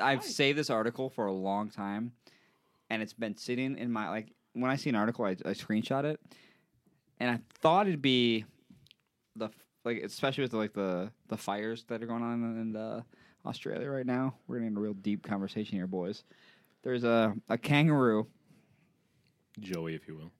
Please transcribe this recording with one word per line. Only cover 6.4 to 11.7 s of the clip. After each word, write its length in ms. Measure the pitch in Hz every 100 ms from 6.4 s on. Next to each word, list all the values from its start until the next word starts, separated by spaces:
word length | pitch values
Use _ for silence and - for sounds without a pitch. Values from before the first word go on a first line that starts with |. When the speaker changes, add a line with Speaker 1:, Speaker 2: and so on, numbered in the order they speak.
| - _ _ _ _ _ _ -
Speaker 1:
and 100 | 123
I 100 | 117 - -
thought 260 | 160 180 208
it'd 160 | 156
be 420 | 135 127 120 113 107 _ _ - - - _ _ _ 110
the, 100 | 107
f-, 60 | - _ _
like, 140 | 120 117
especially 440 | 101 - 135 135
with, 100 | 131
like, 200 | 113 107
the, 400 | 104 95 90 98 - -
the 80 | 110
fires 480 | - 101 110